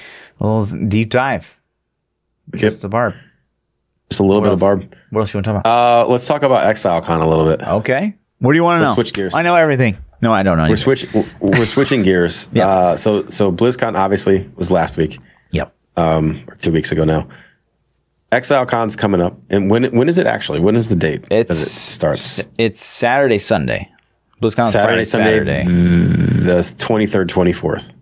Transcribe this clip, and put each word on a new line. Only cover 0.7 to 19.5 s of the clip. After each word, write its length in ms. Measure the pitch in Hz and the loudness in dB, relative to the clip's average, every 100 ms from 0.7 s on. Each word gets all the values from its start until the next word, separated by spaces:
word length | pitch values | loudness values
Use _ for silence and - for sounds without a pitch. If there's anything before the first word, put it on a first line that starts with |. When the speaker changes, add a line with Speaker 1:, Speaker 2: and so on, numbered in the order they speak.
| 80 107 | -4 -2
Speaker 1:
deep 220 | 104 113 | 0 0
dive. 480 | 123 135 107 - _ _ _ _ _ _ _ _ _ - | 0 0 -4 -8 _ _ _ _ _ _ _ _ _ -14
Just 100 | - 107 107 | -4 -4 -4
Speaker 2:
Yep. 40 | |
Speaker 1:
the 80 | 101 | -4
barb. 240 | 110 117 - - _ _ _ _ _ _ _ - | -2 -2 -4 -18 _ _ _ _ _ _ _ -8
Speaker 2:
Just 100 | - | 0
a 40 | |
little 180 | 98 101 | 2 2
Speaker 1:
What 20 | 104 | 2
Speaker 2:
bit 80 | |
of 80 | 95 | 2
Speaker 1:
else? 180 | 98 98 | 2 0
Speaker 2:
barb. 140 | - - - | -4 -20 -8
Speaker 1:
What 100 | 107 | -4
else 120 | 107 | -4
you 40 | 104 | -4
wanna 80 | 98 | -4
talk 160 | 104 113 | -2 0
about? 400 | 120 120 120 117 | 2 4 4 4
Speaker 2:
Uh, 20 | |
let's 180 | 123 - | 0 0
talk 160 | 147 | 0
about 220 | 143 123 101 | 2 2 2
ExileCon 480 | 110 98 85 82 82 | 0 0 -2 -2 -2
a 60 | 80 | 2
little 180 | 80 80 | 2 2
bit. 160 | 80 - | 0 -2
Speaker 1:
Okay. 500 | 98 113 131 208 - _ - | -4 -2 -2 -2 -8 _ -4
What 120 | 123 | 0
do 60 | 156 | 2
you 60 | |
wanna 160 | 170 170 | 2 2
Speaker 2:
Let's 100 | 147 | 2
Speaker 1:
know? 40 | 113 | 0
Speaker 2:
switch 180 | 113 | -2
gears. 200 | - 95 | -4 -4
Speaker 1:
I 80 | 131 | -2
know 140 | 170 175 | 2 2
everything. 400 | 156 135 123 95 - - | 4 2 0 -2 -10 -4
No, 120 | 117 | 0
I 100 | 107 | 2
don't 140 | 95 82 | 2 2
know 60 | |
Speaker 2:
We're 40 | 80 | 2
Speaker 1:
anything. 160 | 85 | 0
Speaker 2:
switch-, 280 | - 131 - | 2 0 0
w-, 120 | 110 - - | -4 -4 -2
we're 260 | 98 98 113 | 0 2 2
switching 380 | - 139 135 | 0 0 2
gears. 440 | 95 92 87 - - | 2 2 2 0 0
Speaker 1:
<laughs> 40 | |
Yeah. 140 | - 95 | 0 2
Speaker 2:
Uh, 300 | 95 90 85 | 2 2 2
so, 280 | - 104 - | 0 -2 -2
so 220 | 101 101 | 0 0
BlizzCon 440 | 87 117 123 117 95 | 2 0 0 -2 -2
obviously 520 | 95 98 - 98 92 - | 0 0 2 0 -2 -8
was 140 | 87 | -2
last 280 | 90 80 - | 0 0 -2
week. 220 | 78 - - _ _ | -4 -6 -20 _ _
Speaker 1:
Yep. 220 | 80 - _ _ - | -6 -6 _ _ -2
Speaker 2:
Um, 440 | 82 80 78 78 - | 0 0 -2 -4 -12
or 80 | - | -8
two 160 | - | -2
weeks 180 | 80 76 | -2 -2
ago 120 | 80 78 | 0 0
now. 220 | 78 - - - _ _ _ _ _ _ _ - | 0 -4 -14 -20 _ _ _ _ _ _ _ -4
ExileCon's 640 | 123 123 143 123 117 113 107 | -4 0 0 0 -2 -2 -2
coming 260 | 104 95 | 0 0
up, 160 | 87 - - | 0 -4 -4